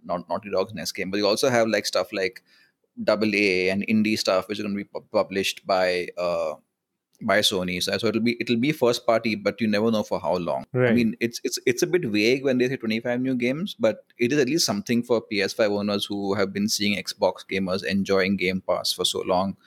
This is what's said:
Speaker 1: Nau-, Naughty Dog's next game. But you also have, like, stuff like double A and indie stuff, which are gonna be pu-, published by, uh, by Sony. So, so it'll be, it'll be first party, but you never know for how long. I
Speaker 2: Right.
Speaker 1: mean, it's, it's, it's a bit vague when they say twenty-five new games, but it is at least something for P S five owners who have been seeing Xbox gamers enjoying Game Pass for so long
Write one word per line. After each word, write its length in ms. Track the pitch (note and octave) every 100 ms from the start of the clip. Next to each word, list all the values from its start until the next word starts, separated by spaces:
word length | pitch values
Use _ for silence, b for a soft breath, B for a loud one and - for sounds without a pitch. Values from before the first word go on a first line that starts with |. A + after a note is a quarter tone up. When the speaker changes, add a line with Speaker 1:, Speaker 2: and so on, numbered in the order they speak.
Speaker 1:
Nau-, 200 | F2 F2 -
Naughty 220 | E2+ G2+
Dog's 220 | F#2 G2
next 200 | G2 D#2
game. 180 | - F#2
But 80 | G2+
you 80 | G2+
also 220 | A2 C#3
have, 160 | A#2+ A2
like, 180 | G#2 -
stuff 260 | G2 F#2
like 300 | G2+ F#2+ - _ b b b _ -
double 320 | D3+ G#2 G#2+
A 340 | G2+ G2+ F#2 F#2
and 140 | G2 G2+
indie 300 | A2 G#2+ G#2+
stuff, 300 | - F#2 -
which 120 | G#2
are 20 |
gonna 120 | G#2 G2+
be 80 |
pu-, 200 | G2 F2+ -
published 540 | G#2+ F#2+ F#2+ F#2+ - -
by, 420 | F#2+ F#2 F2+ E2+ -
uh, 380 | F2 E2+ D#2+ D2 _ _ _ _ _ -
by 180 | A2 G2+
Sony. 420 | G#2 G2 F2+ F2+
So, 140 | F#2 G2
so 80 | A2
it'll 140 | A2
be, 160 | A#2 -
it'll 160 | A2+ A#2
be 140 | C3+
first 340 | D#3 A#2+ A#2+ -
party, 280 | A2+ A#2
but 260 | G#2 G2+ -
you 60 | A2
never 240 | G#2 A2+
know 120 | A2
for 160 | G2+ F#2
how 160 | E2 F2
long. 300 | E2 C#2 -
I 60 | B2+
Speaker 2:
Right. 160 | B2+
Speaker 1:
mean, 220 | A#2 A2+ -
it's, 200 | A#2 -
it's, 140 | - - -
it's 160 | B2
a 40 | E3+
bit 180 | F3
vague 400 | C#3 G#2 G#2+ C3+
when 140 | C3+ B2+
they 100 | B2+
say 80 | B2+
twenty-five 440 | A2 A2 B2 B2
new 140 | C3
games, 400 | C3 A#2+ C#3+ G#3 -
but 260 | A2+ G#2 - -
it 140 | A#2+
is 60 | D3
at 100 | B2+
least 180 | E3 -
something 360 | G2+ - A#2+
for 180 | A#2 A2+
P 220 | - G2+
S 100 | G2
five 180 | - G#2+
owners 320 | G2+ G#2 G2+
who 300 | - G2+ G2+
have 180 | G#2 G2
been 160 | G2 G#2
seeing 280 | - G2+ G2+
Xbox 420 | - - G2 - -
gamers 380 | F#2+ F#2+ F#2+
enjoying 520 | - G2+ F#2 G2 F#2+ G2
Game 240 | F2+ F#2+
Pass 300 | - F2+ -
for 120 | -
so 160 | F2+ -
long 340 | - F#2 G2 F#2